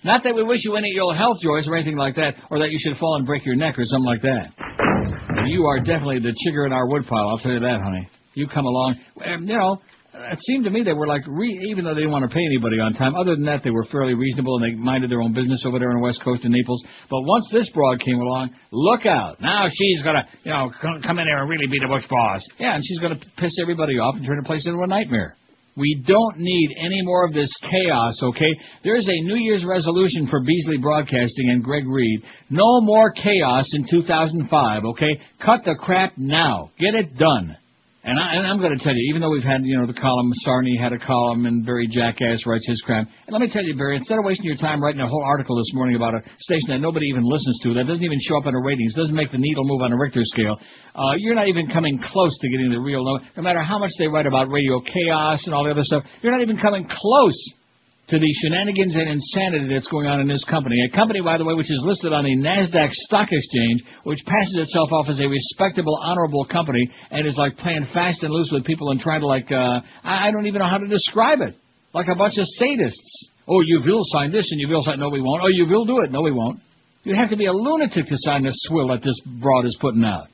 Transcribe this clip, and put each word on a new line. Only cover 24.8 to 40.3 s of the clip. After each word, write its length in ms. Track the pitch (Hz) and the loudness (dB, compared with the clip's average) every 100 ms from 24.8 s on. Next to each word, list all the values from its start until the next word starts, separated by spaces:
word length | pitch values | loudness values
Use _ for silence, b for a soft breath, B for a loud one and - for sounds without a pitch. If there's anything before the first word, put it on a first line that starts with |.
a 40 | 180 | 0
nightmare. 500 | 196 226 117 80 - _ _ _ - | -2 0 -2 -2 -10 _ _ _ -2
We 260 | 143 147 127 | -2 0 4
don't 320 | 202 226 160 | 4 4 -2
need 320 | 175 180 151 139 | 0 2 2 0
any 200 | 170 190 | -4 -2
more 240 | 180 180 175 | 0 2 2
of 80 | |
this 180 | 151 139 - - | 0 -2 -4 -2
chaos, 480 | 185 180 131 117 107 | 0 2 2 0 0
okay? 340 | 127 120 160 156 B B | -4 2 0 0 B B
There 140 | 190 233 | 0 0
is 100 | 190 | 0
a 180 | 175 | -2
New 120 | 170 226 | 0 0
Year's 300 | 226 208 175 | 0 0 0
resolution 600 | 185 165 170 185 160 135 | 0 0 2 2 2 0
for 120 | 147 | 0
Beasley 380 | 127 175 156 147 | 2 0 0 0
Broadcasting 720 | 143 151 147 131 120 127 123 | 2 0 0 0 0 0 2
and 120 | 123 | 2
Greg 240 | 117 147 131 | 0 -2 -2
Reed. 360 | 135 117 107 B B B | 0 2 0 B B B
No 320 | 143 220 247 | 4 6 6
more 300 | 214 214 220 | 6 6 6
chaos 560 | 220 208 196 139 127 - | 4 0 2 4 2 0
in 120 | 151 127 | -2 2
two 120 | 170 | 2
thousand 460 | 170 160 160 165 135 | 2 0 2 -2 2
five, 360 | 151 120 107 110 | 2 2 0 -4
okay? 340 | 117 151 147 B _ | 0 0 0 B _
Cut 200 | - 233 | 2 2
the 120 | 180 147 | 2 -4
crap 340 | - 185 190 - | 0 0 0 -2
now. 540 | 135 156 160 98 78 - | 0 2 2 0 -6 -2
Get 160 | 180 | 0
it 240 | 220 170 127 | 0 -2 2
done. 400 | 160 127 85 76 _ _ _ _ - | 4 4 -2 -10 _ _ _ _ -4
And, 120 | 135 | -2
I, 160 | 180 165 | 0 -2
and 100 | 190 | 0
I'm 160 | 202 | 0
gonna 160 | 175 135 | 0 0
tell 160 | 151 | 0
you, 80 | 123 131 | 0 0
even 100 | 160 | 0
though 120 | 160 | 0
we've 100 | 151 | 0
had, 200 | 127 131 | 2 0
you 160 | 131 131 | 2 0
know, 40 | |
the 140 | 120 120 | 0 0
column, 320 | 135 123 123 | 0 2 0